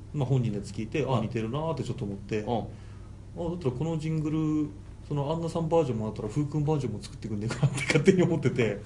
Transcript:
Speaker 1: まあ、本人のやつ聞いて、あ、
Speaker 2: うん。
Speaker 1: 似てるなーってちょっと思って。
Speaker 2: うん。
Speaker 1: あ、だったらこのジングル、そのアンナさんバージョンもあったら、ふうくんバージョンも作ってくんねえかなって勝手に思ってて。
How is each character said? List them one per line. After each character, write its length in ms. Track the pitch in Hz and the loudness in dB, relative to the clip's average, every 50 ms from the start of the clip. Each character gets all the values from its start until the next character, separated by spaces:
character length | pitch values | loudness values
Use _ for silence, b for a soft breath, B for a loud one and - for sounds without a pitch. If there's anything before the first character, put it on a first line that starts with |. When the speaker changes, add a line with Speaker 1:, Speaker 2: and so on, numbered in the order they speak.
| - - | -12 -6
Speaker 1:
ま 140 | - 147 127 | -4 -2 2
あ、 20 | |
本 140 | 131 139 127 | 2 2 2
人 100 | 113 107 | 2 2
の 60 | 101 | -2
や 60 | 101 92 | -4 -6
つ 80 | - | -6
聞 140 | - 117 107 | -8 -8 -6
い 20 | |
て、 180 | - - 156 123 | -2 -2 -2 0
あ、 60 | - 127 | 2 2
Speaker 2:
う 60 | 107 | 0
ん。 20 | |
Speaker 1:
似 80 | 107 98 | 0 0
て 100 | 117 113 | -2 -2
る 120 | 110 113 | -2 -2
な 80 | 131 151 | -2 -2
ー 140 | 160 165 151 | -2 -2 -2
っ 40 | |
て 60 | 131 - | -2 -4
ち 80 | - | -4
ょ 20 | 104 | -4
っ 40 | |
と 80 | - 107 | -4 -4
思 100 | 101 98 | -6 -6
っ 20 | |
て。 220 | 98 - - 113 107 | -8 -6 -4 -2 -2
Speaker 2:
う 120 | 107 123 | 0 0
ん。 60 | 120 | -2
Speaker 1:
あ、 920 | 104 - - - - - - - - - - - - - - - 170 175 170 | -2 -2 -4 -8 -12 -14 -14 -14 -14 -14 -14 -16 -16 -16 -12 -8 -6 -4 -4
だ 60 | 175 | -4
っ 40 | 175 | -2
た 60 | - | -2
ら 60 | 123 | -2
こ 120 | 131 135 156 | 0 0 0
の 160 | 165 165 151 | -2 -2 -2
ジ 100 | 151 160 | -2 0
ン 120 | 160 156 | 0 0
グ 100 | 147 156 | 0 0
ル、 380 | 156 160 156 151 156 151 151 147 - - - - - - - | 0 0 2 2 2 0 0 -2 -4 -10 -14 -14 -16 -14 -8
そ 60 | - 147 | -4 -2
の 180 | 143 135 147 | -2 0 0
ア 40 | 165 | 0
ン 60 | 165 | -2
ナ 80 | 170 160 | -2 -2
さ 100 | - 170 | -2 -2
ん 100 | 165 156 | 0 4
バ 120 | 165 165 | 4 4
ー 40 | 147 | 4
ジ 60 | 131 | 4
ョ 40 | 113 | 0
ン 40 | 104 | -2
も 80 | 107 | -2
あ 20 | 107 | -4
っ 20 | - | -4
た 100 | - 107 | -4 -6
ら、 60 | 107 | -2
ふ 120 | - 151 | -2 -2
う 60 | 147 | 0
く 100 | 135 - | 0 0
ん 60 | 156 143 | 0 2
バ 120 | 156 156 | 2 2
ー 40 | 139 | 2
ジ 80 | 127 | 0
ョ 20 | 110 | -2
ン 40 | 104 | -4
も 60 | 98 | -6
作 140 | - - - | -8 -10 -10
っ 20 | - | -10
て 80 | - | -6
く 80 | 107 110 | -6 -4
ん 40 | 101 | -4
ね 80 | 110 | -2
え 60 | - - | -4 2
か 140 | - - | 2 2
な 0 | |
っ 40 | - | 2
て 100 | - - | 2 2
勝 220 | - - - 147 - | 2 4 4 6 8
手 100 | 196 190 | 8 8
に 100 | 180 165 | 8 8
思 140 | 165 160 | 6 4
っ 20 | 139 | 2
て 100 | 131 120 | 2 2
て。 320 | 120 127 113 104 101 - B | 2 4 2 2 0 -2 B